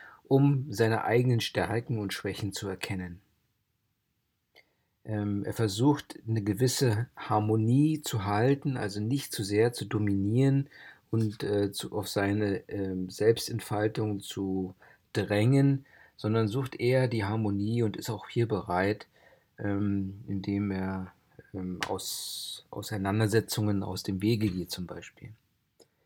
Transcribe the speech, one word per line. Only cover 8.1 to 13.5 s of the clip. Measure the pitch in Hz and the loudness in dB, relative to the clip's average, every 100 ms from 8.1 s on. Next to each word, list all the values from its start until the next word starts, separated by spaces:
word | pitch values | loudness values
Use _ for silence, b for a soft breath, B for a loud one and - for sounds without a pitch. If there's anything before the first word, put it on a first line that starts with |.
| 113 95 | -4 0
halten, | 104 127 139 147 123 | 2 4 2 -2 -4
also | 107 101 | -4 -4
nicht | 110 139 - | -2 -2 -4
zu | - 101 | -6 0
sehr | 104 117 | 4 4
zu | 117 104 | 2 -4
dominieren | 110 104 98 98 117 139 135 139 B B B _ | 0 0 2 2 4 4 4 2 B B B _
und, | 117 110 104 | 0 0 -2
äh, | 101 104 101 | -2 2 0
zu, | - - | -2 -6
auf | 104 98 | -6 -2
seine, | 107 98 104 104 98 - | 0 2 2 0 -2 -4
ähm, | 101 95 92 92 | -6 -4 -4 -6
Selbstentfaltung | - 107 117 - | 2 4 4 0